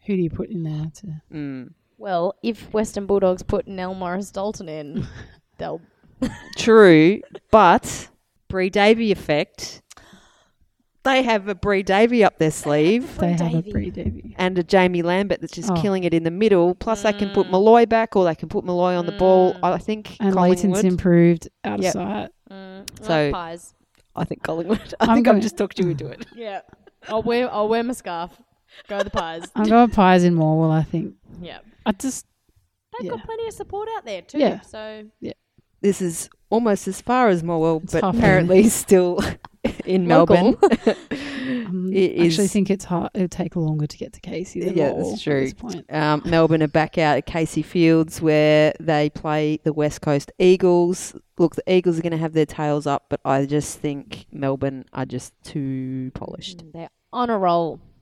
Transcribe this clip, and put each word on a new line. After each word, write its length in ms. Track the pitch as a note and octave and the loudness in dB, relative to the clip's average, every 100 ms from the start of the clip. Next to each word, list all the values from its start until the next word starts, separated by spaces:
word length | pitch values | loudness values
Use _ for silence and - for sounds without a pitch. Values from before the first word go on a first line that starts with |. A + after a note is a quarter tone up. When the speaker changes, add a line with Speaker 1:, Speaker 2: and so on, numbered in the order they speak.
| - | -4
Speaker 1:
Who 100 | G3 | -2
do 60 | |
you 80 | E3+ | -2
put 200 | - - | -4 -8
in 140 | G3 | -8
there 280 | D#3+ D3+ D#3 - | -8 -6 -8 -12
to 260 | G3+ D#3 _ | -16 -16 _
Speaker 2:
Mm. 400 | D#3 C#3+ C3 B2 _ _ _ | -12 -10 -12 -16 _ _ _
Speaker 3:
Well, 380 | G3+ F3+ F3 - | -6 -2 -4 -4
if 300 | A3+ G#3+ - | -6 -6 -6
Western 340 | G#3+ G#3+ - G3 | -6 -4 -6 -2
Bulldogs 360 | G3+ F#3+ F#3 | 2 2 0
put 240 | - G3+ F3 | -4 -4 -4
Nell 260 | F#3+ F#3 F#3+ | -8 -10 -8
Morris 360 | F3+ F3+ G3+ | -8 -8 -8
Dalton 380 | - G3+ A3 F#3 | -8 -8 -8 -12
in, 360 | D#3 D3 E3+ - | -14 -10 -10 -10
Speaker 1:
<laughs> 520 | - - _ _ _ | -14 -20 _ _ _
Speaker 3:
they'll 240 | E3 D#3+ _ _ _ _ - - - - | -12 -12 _ _ _ _ -8 -8 -18 -6
Speaker 2:
True, 640 | - A3 G3+ D#3+ D#3+ G#3 - - _ | 4 8 10 10 6 4 -6 -20 _
but 580 | A3 F#3 F#3 - - - _ _ _ _ | 6 6 4 0 -14 -16 _ _ _ _
Bree 220 | F#3+ F#3 | -4 -2
Davey 420 | G3 G3+ A3 A3+ | 2 4 4 2
effect. 720 | F3+ - D3+ F3+ - - - _ - _ - _ _ _ _ _ _ _ _ | -2 0 -2 -2 -10 -18 -18 _ -20 _ -20 _ _ _ _ _ _ _ _
They 200 | C4+ C4 | 0 0
have 240 | B3 A3 G3 | 2 0 -2
a 80 | F#3+ | -6
Bree 260 | G3+ G3 | 0 0
Davey 400 | F#3+ F#3+ A#3 A#3+ | 2 4 4 4
up 140 | G3 _ | 2 _
their 120 | D#3+ | -2
sleeve. 680 | D3+ - D3 D#3 A3+ B3+ - | 0 -2 2 4 2 -2 -4
Speaker 1:
They 140 | F3 | -2
have 80 | E3+ | 0
a 80 | E3+ D#3+ | 0 -2
Speaker 3:
Davey. 100 | F#3 | -4
Speaker 1:
Bree 180 | G3+ F#3+ | -6 -6
Davey. 460 | F#3+ G#3 - - - | -8 -8 -8 -14 -4
Speaker 2:
And 200 | F#3 F#3 | -2 -2
a 60 | |
Jamie 380 | E3 G3 F3+ F3+ | 2 2 2 0
Lambert 380 | E3+ F3+ G3+ F3+ | -2 -2 -2 -4
that's 120 | D#3+ | -6
just 180 | - E3+ | -10 -4
Speaker 1:
Oh. 40 | F3 | -2
Speaker 2:
killing 220 | G3+ F#3+ | 0 -2
it 100 | F3+ | 0
in 100 | E3 | 0
the 80 | E3 | -2
middle. 440 | F3 A3 G3 E3+ F3+ | 0 2 4 2 0
Plus, 280 | - G#3+ | -4 -2
they 100 | G#3+ | -2
can 160 | G#3 G#3 | -2 -2
put 180 | G3+ F#3 | -2 0
Speaker 3:
Mm. 40 | |
Speaker 2:
Malloy 340 | F#3+ G#3 A#3 A#3 | 4 6 6 6
back 300 | A3+ A3 G#3 | 2 0 0
or 100 | F3+ | 0
they 100 | D#3 | -2
can 140 | D#3+ | -6
put 160 | G#3 F3+ | -8 -4
Malloy 300 | F3 F3+ F3+ | -2 0 0
on 100 | F3 | -4
the 80 | |
ball. 400 | G3+ F#3 F#3 F#3 | 0 4 6 4
Speaker 3:
Mm. 60 | F3+ | 2
Speaker 2:
I 140 | F3+ E3 | -2 -2
think 400 | - G#3+ G#3 - | -4 -8 -8 -4
Speaker 1:
And 140 | G3+ | 0
Speaker 2:
Collingwood. 240 | F#3 F3+ F3+ G3+ | 2 4 4 2
Speaker 1:
Leighton's 100 | F#3 | 2
improved 640 | F#3+ F3+ F3+ E3+ E3+ E3+ - _ | 2 2 4 6 6 4 -4 _
out 160 | G3+ G3+ | -8 -4
of 40 | |
Speaker 2:
Yep. 100 | F#3 | -2
Speaker 1:
sight. 360 | G3 F3 G#3 G#3 _ _ | -2 -6 -8 -10 _ _
Speaker 3:
Mm, 360 | F#3+ F#3+ F#3+ G3+ - | -20 -18 -18 -18 -16
Speaker 2:
So, 120 | A3 | -2
Speaker 3:
like 180 | D#3+ D3 | 0 0
Pies. 400 | F3+ E3+ E3+ - _ _ _ _ - | -4 -8 -14 -18 _ _ _ _ -8
Speaker 2:
I 100 | E3 | -8
think 180 | - | -6
Collingwood. 360 | - D#3+ E3+ A3 | -6 -6 -4 -4
<laughs> 200 | - - | -6 -4
I 60 | A3 | 2
Speaker 1:
I'm 100 | A3+ | 4
Speaker 2:
think 120 | A#3+ | 4
I've 60 | |
Speaker 1:
gonna 80 | G#3+ | 2
Speaker 2:
just 160 | A3 - | 2 -4
talked 220 | G3+ - | -6 -2
you 100 | F3+ | -4
into 180 | C#3+ A#2+ | -4 -8
it. 180 | A#2+ - A3+ | -14 -18 -12
Speaker 3:
Yeah. 260 | A3+ F#3+ - - _ _ - | -10 -10 -12 -20 _ _ -8
I'll 160 | A3 | -6
wear, 280 | A3 A#3+ B3 | -2 -2 -2
I'll 180 | G#3 G#3+ | -2 0
wear 140 | A#3 | 0
my 100 | A#3 | -2
scarf. 480 | B3 - E3+ F3 _ _ _ _ - - | -6 -8 -8 -10 _ _ _ _ -20 -10
Go 140 | G3+ | -6
the 80 | G3 | -4
Pies. 340 | F#3+ E3+ E3 E3+ - | -4 -8 -10 -12 -4
Speaker 1:
I'm 100 | G#3+ | 2
going 220 | A3+ A#3+ | 4 4
Pies 320 | G#3+ F#3 F#3 F3 | 4 6 6 4
in 100 | E3+ | 2
Morwell, 360 | D#3 D#3 D#3+ | 2 2 2
I 120 | D#3 | 0
think. 320 | D#3 E3 - - _ E3+ | -2 -4 -8 -12 _ -18
Speaker 3:
Yeah. 180 | F3 - - _ - | -18 -18 -20 _ -6
Speaker 1:
I 80 | |
just 320 | G3+ C4+ B3+ - _ _ _ _ _ _ - | -4 -6 -10 -16 _ _ _ _ _ _ -12
Speaker 3:
They've 60 | F3+ | -10
Speaker 1:
yeah. 60 | A3+ | -10
Speaker 3:
got 100 | - | -10
plenty 220 | A4+ A4+ | -10 -10
of 60 | |
support 340 | G4+ G4+ G4 G#4+ A4 | -10 -12 -10 -10 -10
out 60 | A#3+ | -10
there 160 | F#3+ | -14
too. 160 | F3 C#4+ | -10 -2
Speaker 1:
Yeah. 220 | B3+ F#3+ | -2 -2
Speaker 3:
So 440 | - A3 G#3+ G#3+ G#3+ _ | -12 -18 -16 -16 -20 _
Speaker 1:
Yeah. 100 | - - _ _ _ _ | -16 -16 _ _ _ _
Speaker 2:
This 200 | G3 F#3 | -2 0
is 280 | F#3 E3 - _ _ | -4 -6 -12 _ _
almost 380 | G#3+ A#3 G3 - | -2 0 -2 -4
as 100 | F#3 | -12
far 300 | - B3 A#3+ | -2 2 2
as 120 | F3+ | 2
Morwell, 400 | E3 E3+ D#3+ D#3+ | 0 -2 0 0
Speaker 1:
It's 100 | - | -2
Speaker 2:
but 80 | E3 | -2
Speaker 1:
far 100 | F#3+ | 0
from 80 | A#3 | 2
Speaker 2:
apparently 420 | A3 F#3 F3 F#3 | 4 4 6 6
Speaker 1:
here. 60 | A3 | 6
Speaker 2:
still 480 | - - F#3+ F3+ F3 - - - | 2 4 4 4 0 -4 -6 -16
<laughs> 320 | _ A3 - - | _ -8 -8 -2
in 220 | F#3 F3 | 0 4
Speaker 3:
Local. 280 | E3+ E3+ F3 | 4 6 6
Speaker 2:
Melbourne. 600 | G3 - G4 - - - | 4 4 2 2 0 -2
<laughs> 80 | - C#4+ C#4+ C#4 C4 | -6 -12 -10 -10 -6
Speaker 1:
Um, 420 | B3+ A3 F#3 F#3 | -6 -6 -6 -4
Speaker 2:
It 260 | F#3+ F#3 - | 0 0 2
Speaker 1:
I 60 | E3+ | 2
actually 200 | D#3+ G3 | 2 0
Speaker 2:
is 80 | |
Speaker 1:
think 160 | G#3 F#3+ | 0 0
it's 160 | F#3+ - | -2 -2
hard, 240 | F3 - - | -6 -4 -4
it'll 120 | F3+ | -4
take 280 | - E3 F3+ | -4 -6 -4
longer 320 | D#3 D#3 D3 | -2 -2 -4
to 100 | - | -8
get 160 | - | -16
to 60 | - | -16
Casey 380 | - E3 F#3 - | -12 -10 -10 -8
than 120 | F3 F3+ | -4 -2
Speaker 2:
Yeah, 160 | C#3+ | -2
Speaker 1:
Morwell 180 | - D#3 | -2 -6
Speaker 2:
that's 100 | - | -6
true. 140 | - C#3 | -2 -2
Speaker 1:
at 40 | |
this 100 | C3+ | -2
point. 320 | - A#3+ F3+ - | -6 -12 -12 -8
Speaker 2:
Um, 280 | D3+ D3+ D3+ D#3 | -4 0 -2 0
Melbourne 360 | E3 D#3+ D#3+ | 2 2 2
are 60 | D#3 | 0
back 300 | D#3+ D#3 - | 0 -2 0
out 180 | D#3 C#3 | 0 0
at 80 | - | -2
Casey 360 | E3+ D#3+ - | -4 -4 -4
Fields 580 | D#3 F#3 E3 E3 D#3+ - | -6 2 4 4 2 -2
where 520 | D#3+ D3+ D3+ D3+ D3+ - | 0 4 4 4 4 0
they 300 | D#3+ D3 D3+ | -2 0 -2
play 480 | - D#3+ D3+ D3+ D#3 | -4 -4 -2 -2 -2
the 100 | - | -4
West 280 | D3+ D3+ - | -2 -2 -2
Coast 300 | - C#3+ - - | -2 -2 -4 0
Eagles. 800 | F#3 F#3 F#3 F3 F3 F3+ - - _ _ | 4 4 4 2 2 -2 -8 -16 _ _
Look, 160 | E3+ - | 0 0
the 160 | - | 0
Eagles 260 | F#3 F3+ E3 | 0 2 -2
are 40 | |
gonna 140 | E3+ D#3+ | -4 -4
have 160 | D#3+ | -4
their 120 | D#3+ D3+ | 0 -2
tails 400 | - D3+ D3 D3 | -2 -2 -2 -2
up, 200 | C#3 _ | -4 _
but 100 | C#3+ - | -8 -2
I 200 | C3+ C#3 | -2 0
just 340 | D3 C#3+ - | -2 -4 -8
think 460 | D3+ C#3+ - C3 - | -8 -8 -12 -18 -16
Melbourne 540 | D3+ C#3 C3+ C#3 C3 - | -8 -6 -4 -6 -8 -14
are 120 | - C3 | -10 -8
just 280 | B2 - _ | -10 -12 _
too 680 | - D#3 C3+ C3 C3 C3 B2+ | -12 -8 -6 -6 -8 -8 -10
polished. 460 | - - - - F3 E3 | -12 -14 -14 -16 -18 -20
Speaker 3:
Mm, 80 | |
they're 160 | E3 E3 _ _ | -16 -18 _ _
on 160 | A#3 B3 | -6 -4
a 60 | A3 | 0
roll. 420 | F#3+ E3+ E3 - - _ | 0 0 -2 -6 -18 _